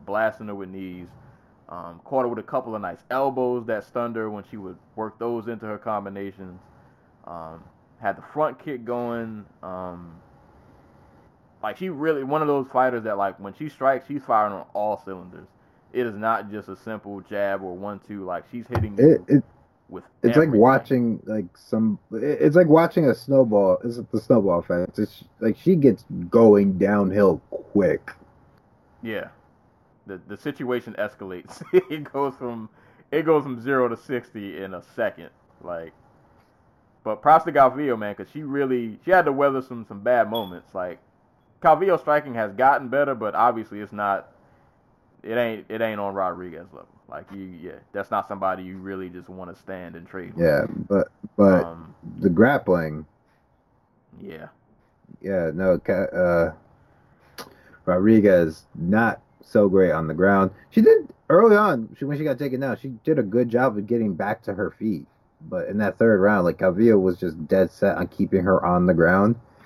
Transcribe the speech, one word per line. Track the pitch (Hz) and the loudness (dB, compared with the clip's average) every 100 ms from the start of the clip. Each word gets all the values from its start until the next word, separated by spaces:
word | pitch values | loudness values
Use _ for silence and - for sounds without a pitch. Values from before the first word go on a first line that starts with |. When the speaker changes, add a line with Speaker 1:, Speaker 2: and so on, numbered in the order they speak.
| - | -6
Speaker 1:
blasting | 104 110 107 107 | -2 -2 -4 -14
her | 101 | -12
with | 92 | -12
knees. | 95 92 90 85 - - _ _ _ - | -12 -14 -14 -18 -20 -20 _ _ _ -18
Um, | 87 87 85 | -16 -16 -18
caught | - 135 | -6 -2
her | 123 | -2
with | 113 | -6
a | |
couple | 101 135 120 110 | -6 -8 -6 -8
of | |
nice | 95 85 - | -8 -10 -6
elbows | 127 139 127 123 123 113 | -2 -2 -2 -2 -4 -4
that | 107 - | -8 -6
stunned | 123 120 113 | -8 -6 -6
her | 107 | -8
when | 104 98 | -10 -16
she | 107 | -16
would | 95 87 _ - | -16 -18 _ -10
work | 110 - | -10 -8
those | 117 120 110 | -6 -6 -8
into | 113 110 | -10 -10
her | 104 | -10
combinations. | 117 104 98 98 98 95 92 90 _ _ _ _ _ _ - | -6 -6 -8 -12 -12 -14 -20 -20 _ _ _ _ _ _ -16
Um, | 85 80 82 87 _ _ - | -14 -14 -16 -20 _ _ -8
had | 104 98 | -6 -6
the | - | -8
front | 147 151 131 | -4 -4 -4
kick | 160 131 | -12 -12
going. | 113 120 120 117 113 107 98 _ | -8 -6 -6 -8 -10 -14 -18 _
Um, | 92 92 90 87 85 82 _ _ _ _ _ _ _ _ _ _ _ _ _ - | -14 -12 -12 -14 -18 -20 _ _ _ _ _ _ _ _ _ _ _ _ _ -12
like, | 107 104 | -10 -8
she | 185 | -10
really, | 143 156 147 135 | -4 -2 -2 -2
one | 151 | -2
of | 151 | 0
those | 143 131 | 0 0
fighters | 127 127 120 110 | 0 0 0 -4
that, | 101 | -2
like, | 98 92 | -4 -6
when | 98 | -16
she | 95 156 | -12 -14
strikes, | - 135 131 - | -2 0 0 -4
she's | 143 | -10
firing | 135 113 107 | 0 0 0
on | 95 - | -4 -10
all | - 107 101 - | -6 -4 -6 -10
cylinders. | 92 90 90 92 _ _ _ _ | -14 -16 -20 -20 _ _ _ _
It | - 120 | -6 -6
is | 101 | -4
not | 113 113 104 | -4 -4 -6
just | 104 101 | -14 -14
a | 95 | -16
simple | 113 107 101 98 | -12 -12 -12 -16
jab | 90 101 101 98 | -10 -4 -4 -4
or | 95 87 | -8 -10
one, | 101 98 | -12 -12
two. | - 101 92 | -14 -12 -10
Like, | 87 - | -10 -10
she's | 120 110 | -14 -8
hitting | 117 107 101 | -6 -4 4
Speaker 2:
It, | 147 - - | 6 6 4
Speaker 1:
you | 147 | 2
Speaker 2:
it, | - _ _ _ _ | 2 _ _ _ _
Speaker 1:
with | 92 - _ | -20 -20 _
Speaker 2:
it's | 117 131 | 2 4
like | 160 | 4
Speaker 1:
everything. | 113 | 6
Speaker 2:
watching, | 131 131 - 131 117 107 - | 6 4 0 -2 -2 -4 -6
like, | 110 90 _ | -8 -8 _
some, | - 120 110 101 - | -6 -2 -2 -2 -8
it, | 107 | -6
it's | 139 147 151 156 | -2 2 4 6
like | 170 | 8
watching | 160 165 180 143 | 6 6 2 2
a | 107 | 0
snowball. | - 135 120 104 98 92 | 2 4 4 4 4 2
It's | 120 120 - | -2 -8 -6
the | 110 | -4
snowball | - 120 98 87 | 4 4 4 0
effect. | - 87 90 - | 0 -2 -2 -4
It's, | 104 - - - | -6 -6 -20 -4
like, | 113 101 | -4 0
she | 175 180 | 2 6
gets | 139 92 - 90 87 | 6 4 -4 -12 0
going | 117 113 101 98 92 | 6 8 8 6 2
downhill | 98 104 95 101 95 82 - | 2 2 0 4 2 2 -6
quick. | - - 101 87 71 - - _ _ _ _ _ _ _ _ | -14 -4 0 2 0 -6 -20 _ _ _ _ _ _ _ _
Speaker 1:
Yeah. | 113 101 - _ _ _ _ _ _ _ - | -8 -8 -10 _ _ _ _ _ _ _ -16
The, | 92 - | -16 -16
the | 101 | -12
situation | 151 139 123 123 113 98 | -12 -10 -6 -6 -6 -8
escalates. | 104 - 95 90 - - - | -8 -8 -14 -14 -16 -20 0
<laughs> | 180 - | 0 0
It | 151 143 | -12 -8
goes | 139 139 131 | -6 -6 -6
from, | 127 117 110 _ _ _ - | -12 -12 -16 _ _ _ -4
it | 147 | -2
goes | 156 151 | 2 2
from | 135 120 | 0 -8
zero | 120 135 120 | -2 0 0
to | 113 | -2
sixty | - 123 120 110 98 82 | -8 -8 -8 -12 -12 -10
in | 95 | -10
a | 90 - - | -12 -12 -6
second. | 107 - 80 _ _ _ | -6 -6 -20 _ _ _
Like, | 87 85 82 _ _ _ _ _ _ _ _ _ _ _ 110 | -12 -12 -12 _ _ _ _ _ _ _ _ _ _ _ -8
but | 107 | 0
props | 143 160 170 | 6 4 4
to | |
Calvillo, | 143 131 127 147 113 | 4 4 4 -2 -2
man, | 104 101 | -4 -10
'cause | 95 | -12
she | 147 | -12
really, | 147 139 135 123 113 104 170 | -6 -4 -2 -2 -4 -6 2
she | |
had | 185 147 | 4 4
to | |
weather | 135 143 135 | 2 2 0
some, | 127 120 110 | -8 -14 -16
some | 101 | -6
bad | 113 123 104 | 0 2 2
moments. | 113 95 87 _ | -2 -6 -12 _
Like, | 95 90 82 _ _ _ _ _ _ | -10 -10 -12 _ _ _ _ _ _
Calvillo | 170 156 190 165 | 4 4 4 0
striking | - 151 143 | 2 0 0
has | 117 107 | -6 -4
gotten | 98 127 135 127 | 2 2 2 0
better, | 139 139 123 | -2 0 -2
but | 104 | -4
obviously | - 120 113 104 104 | 2 2 0 -8 -12
it's | 101 | -12
not, | 104 101 98 - _ _ _ _ _ _ _ _ _ | -4 -2 -2 -4 _ _ _ _ _ _ _ _ _
it | - 113 | -6 -4
ain't, | 117 107 - | -2 -6 -10
it | 110 | -6
ain't | 113 104 | -4 -4
on | 101 | -6
Rodriguez | 98 92 87 90 78 92 | -4 -4 -6 -12 -16 -18
level. | 60 - _ - | -20 -20 _ -18
Like, | 69 - | -18 -16
you, | 98 95 87 | -16 -16 -16
yeah, | 87 65 _ | -16 -18 _
that's | 101 98 | -10 -6
not | 104 - | -6 -6
somebody | 98 95 92 | -6 -4 -6
you | 92 95 | -10 -14
really | 95 95 92 | -12 -10 -12
just | 87 87 | -14 -18
wanna | 92 90 82 | -18 -16 -18
stand | - 92 87 85 | -16 -14 -14 -18
and | 85 | -16
trade | 92 90 | -14 -12
with. | - 82 | -2 0
Speaker 2:
Yeah, | 73 76 - - | 0 -2 -8 -2
but, | 98 - _ - - | -2 -2 _ -10 2
but | 98 92 | 4 4
Speaker 1:
Um, | 82 82 82 - - - | 0 -10 -20 -20 -18 -2
Speaker 2:
the | 98 | 0
grappling. | 85 120 143 - 87 80 76 78 _ _ _ _ _ _ _ _ _ _ - | 4 4 4 0 0 -2 -8 -14 _ _ _ _ _ _ _ _ _ _ -20
Speaker 1:
Yeah. | - - - _ _ _ _ _ _ - | -18 -18 -20 _ _ _ _ _ _ -12
Speaker 2:
Yeah, | 95 95 80 | -4 -2 -2
no, | 80 95 85 | 0 2 2
Ca-, | - 95 95 | 0 -2 -2
uh, | - 90 85 82 - _ _ _ _ _ _ _ - - _ _ _ - | 0 2 2 0 -4 _ _ _ _ _ _ _ -20 -20 _ _ _ -2
Rodriguez, | 90 104 110 101 90 82 78 _ - | 2 4 6 6 4 2 -4 _ -8
not | 85 107 113 - _ _ | 0 2 0 -2 _ _
so | _ 113 101 | _ 2 4
great | 95 90 | 4 2
on | 80 80 | 2 -4
the | |
ground. | 78 95 98 95 - _ | 0 2 4 0 -4 _
She | 226 | 4
did, | 392 453 302 - - | 6 4 2 -10 2
early | 165 226 208 | 6 8 6
on, | 214 131 110 - | 4 -2 -6 -10
she, | 139 | -8
when | 143 | -4
she | |
got | 151 127 | -4 -4
taken | 143 127 | -4 -4
down, | 135 - | -4 -6
she | 135 117 | -10 -8
did | - 151 | -2 0
a | |
good | 104 117 120 | 2 0 2
job | 117 - 104 | 2 2 0
of | 104 | -4
getting | 120 110 | -2 -2
back | 82 98 - | -2 -4 -6
to | - | -8
her | 98 90 | -6 -6
feet. | - 110 82 64 _ _ _ | -4 -6 -6 -10 _ _ _
But | 160 90 85 | -10 -8 -4
in | 101 | -2
that | 104 - | -2 2
third | 113 104 | 4 6
round, | 101 104 87 | 4 4 2
like, | 78 | 2
Calvillo | 92 87 117 104 | 0 4 6 6
was | 92 87 | 4 0
just | 90 80 76 | -6 -6 0
dead | 95 90 | 2 2
set | - 98 80 | 2 0 0
on | 90 | -6
keeping | - 98 95 | -4 0 0
her | 92 92 85 | 2 2 2
on | 90 90 | 2 4
the | |
ground | 85 85 92 104 117 _ _ | 4 4 4 4 0 _ _